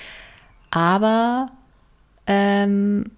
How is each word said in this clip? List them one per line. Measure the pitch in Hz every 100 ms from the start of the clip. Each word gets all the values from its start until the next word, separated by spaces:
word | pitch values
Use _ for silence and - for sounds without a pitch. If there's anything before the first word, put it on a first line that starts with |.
| - - - - - - _
aber, | 165 170 190 220 226 233 247 262 - _ _ _ _ _ _ -
ähm, | 202 202 202 202 202 202 202 -